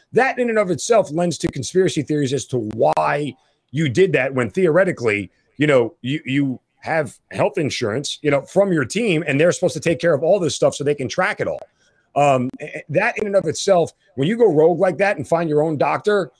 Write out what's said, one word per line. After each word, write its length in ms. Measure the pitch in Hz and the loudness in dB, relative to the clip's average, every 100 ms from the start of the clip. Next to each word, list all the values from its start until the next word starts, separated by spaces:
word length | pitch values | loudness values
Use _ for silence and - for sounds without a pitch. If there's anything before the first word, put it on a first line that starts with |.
| _ | _
that 260 | 190 269 254 | 0 0 0
in 100 | 240 | -2
and 80 | 220 | 0
of 100 | 196 | -2
itself 400 | 175 - 226 139 | -4 2 2 2
lends 260 | 151 175 - | -2 -2 -2
to 100 | 165 | -6
conspiracy 520 | - 127 185 185 - | -6 -4 0 0 -2
theories 300 | 139 151 139 | -2 -2 -2
as 120 | 135 - | -4 -4
to 120 | 127 107 110 | -4 -4 0
why 600 | 143 156 151 147 147 - _ _ _ | 2 2 0 -2 -6 -10 _ _ _
you 180 | 139 160 | -4 -2
did 220 | 120 190 | 2 2
that 200 | 143 135 | 2 0
when 160 | 135 120 | -2 -2
theoretically, 800 | 185 185 156 190 - 117 101 95 _ _ - | 0 2 4 2 0 -2 -2 -4 _ _ -2
you 100 | 147 | 2
know, 280 | 135 117 - | 4 2 -4
you, 180 | 120 151 - | -6 -6 -2
you 340 | 135 139 123 _ _ | -2 -2 -4 _ _
have 400 | - 160 151 - _ | -4 -4 -4 -10 _
health 260 | 104 180 - | -2 -2 0
insurance, 640 | 147 - 113 110 147 - | -4 -2 -4 -4 -6 -6
you 80 | 147 | -2
know, 100 | 143 | -2
from 280 | 131 180 202 | 0 0 2
your 120 | 165 - | 0 -2
team, 380 | 190 233 156 143 | -2 0 0 0
and 120 | 139 | 2
they're 120 | 170 | 2
supposed 220 | 156 175 156 | 2 -2 -2
to 40 | |
take 200 | - 165 | -2 0
care 140 | 170 | 0
of 100 | 143 | 0
all 160 | 131 202 | 2 2
this 160 | 165 - | 0 0
stuff 200 | 147 - | 0 0
so 80 | |
they 120 | 147 147 | -2 -2
can 120 | 131 | -4
track 320 | - 185 202 | -2 -2 -2
it 80 | 110 | -6
all. 140 | 73 - _ _ _ _ - | -6 -12 _ _ _ _ 2
Um, 340 | 143 131 123 - | 4 4 0 -6
a-, 200 | 151 151 | -12 -14
a-, 40 | - | -4
that 300 | 143 220 - | -2 -2 -2
in 80 | 214 | -2
and 80 | 196 | 0
of 100 | 165 | 0
itself, 480 | - - 185 151 - _ - | -2 0 2 0 -6 _ -4
when 120 | 139 | -2
you 80 | 226 | 4
go 160 | 233 | 4
rogue 280 | 151 160 165 | 6 4 4
like 180 | 185 143 | 0 2
that 180 | 196 196 | -2 -2
and 80 | 143 | -2
find 200 | 170 170 | -2 2
your 140 | 147 | 0
own 160 | 160 151 | 0 0
doctor, 540 | 151 151 208 208 180 _ | -2 0 0 0 -2 _